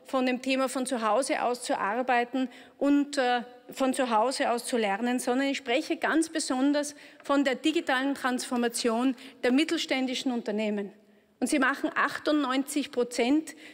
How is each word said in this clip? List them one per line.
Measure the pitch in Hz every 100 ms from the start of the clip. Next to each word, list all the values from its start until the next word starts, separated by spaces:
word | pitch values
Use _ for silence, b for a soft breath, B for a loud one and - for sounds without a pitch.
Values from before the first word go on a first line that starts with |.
von | - 262 254
dem | 254
Thema, | 262 262 262
von | 269 254
zu | 247
Hause | 220 214 262 302
aus | 233 240
zu | - 269
arbeiten | 196 226 262 240 240 262 254 B B -
und, | 277 285 285 285
äh, | 247 247 240 - -
von | - 262
zu | 262 247
Hause | 220 240 269 233
aus | 233
zu | - 240
lernen, | 208 196 247 247
sondern | 247 247 277
ich | 269
spreche | - 302 311 320
ganz | 214 285 320
besonders | 320 - 262 285 294 294 B B B
von | - 285
der | 277 254
digitalen | 320 320 330 254 269
Transformation | 269 254 247 - 247 240 - 240 226 262 247 B B
der | 254
mittelständischen | 262 320 339 - 262 254 247 269
Unternehmen. | 240 226 208 214 208 202 - b b b _
Und | 254
sie | 294
machen | 254 277 311 -
achtundneunzig | 262 - - 302 262 262 269 302 254
Prozent | 247 240 - 240 302 311 B B